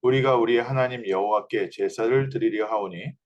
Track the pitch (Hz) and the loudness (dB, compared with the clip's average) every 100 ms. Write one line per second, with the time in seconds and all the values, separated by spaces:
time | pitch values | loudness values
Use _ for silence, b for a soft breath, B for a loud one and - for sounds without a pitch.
0 | 123 135 131 123 113 120 120 135 127 127 | 4 2 4 2 4 2 2 0 -2 -2
1 | 107 95 101 117 - 113 92 - 98 - | -2 0 2 0 0 -4 -4 -2 -4 0
2 | 113 131 135 117 110 107 107 110 98 87 | 0 2 0 -2 -2 0 -2 -2 -4 -8
3 | 117 - | -12 -14